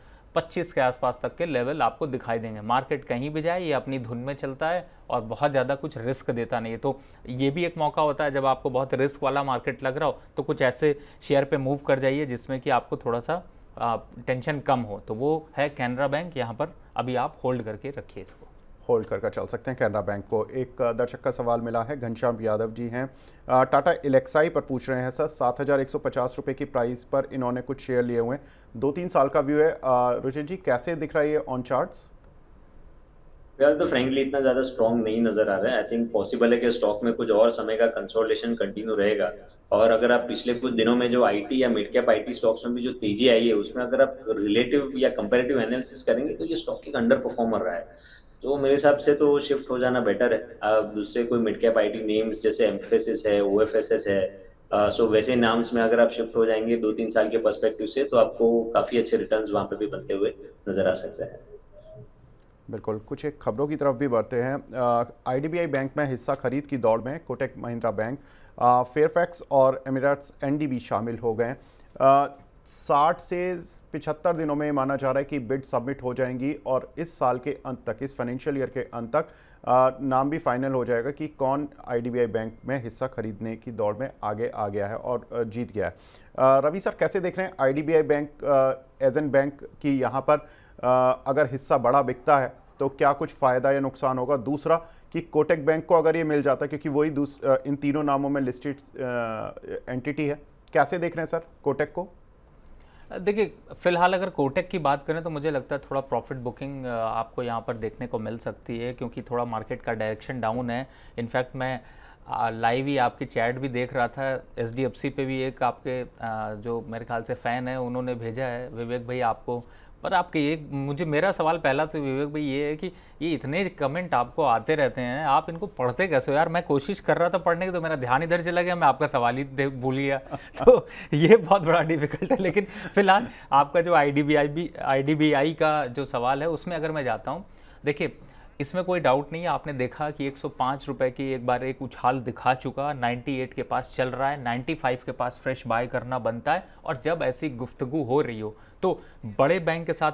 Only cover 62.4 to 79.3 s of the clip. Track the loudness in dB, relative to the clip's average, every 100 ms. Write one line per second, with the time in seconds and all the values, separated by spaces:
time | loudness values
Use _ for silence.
62.4 | _ _ -14 -10 -6 -6 -8 -8 -8 -6
63.4 | -4 -2 -2 0 0 0 0 0 0 -2
64.4 | -2 -4 -6 -2 2 2 0 -6 -4 -2
65.4 | -2 -2 -2 -2 -2 -2 -2 -2 -4 -2
66.4 | -2 -4 -4 0 2 2 0 -8 -8 -6
67.4 | -6 -6 -8 -4 -2 -2 -4 -6 -12 -20
68.4 | -20 2 6 6 4 2 2 2 0 -4
69.4 | 0 6 6 4 -2 0 2 0 -4 -8
70.4 | -4 -2 -2 -4 -2 -2 -2 -4 -2 0
71.4 | -2 -4 -12 -20 -16 2 6 6 4 -4
72.4 | -20 _ -20 -12 0 4 4 2 -4 -4
73.4 | -4 -6 -10 -20 -12 -8 -6 -2 -2 0
74.4 | -2 -2 0 0 0 0 0 0 -2 -4
75.4 | -4 -4 -2 -4 -4 -6 -6 -2 -2 -2
76.4 | -4 -4 -2 -2 -2 -8 -10 -2 0 0
77.4 | -4 -8 -8 -8 -8 -8 -8 -6 -6 -6
78.4 | -4 -4 -4 -4 -8 -8 -4 -4 -4